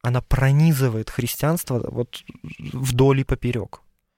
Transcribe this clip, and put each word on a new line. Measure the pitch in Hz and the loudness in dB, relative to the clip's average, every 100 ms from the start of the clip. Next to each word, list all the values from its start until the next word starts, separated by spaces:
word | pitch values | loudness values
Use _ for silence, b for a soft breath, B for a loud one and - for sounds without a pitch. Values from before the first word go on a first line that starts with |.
она | - 123 | -2 -2
пронизывает | - 120 131 139 165 143 131 110 107 | 0 2 4 4 4 4 0 -2 -6
христианство | - 120 - 151 170 - 123 - | -4 -6 -2 -2 -2 -2 -4 -4
вот | - 123 - - - - - | -6 -8 -10 -20 -20 -18 -16
вдоль | 147 127 131 120 135 135 | -12 -6 -2 4 4 4
и | |
поперёк. | 135 131 123 120 92 - _ _ _ | 0 -2 -2 -4 -8 -14 _ _ _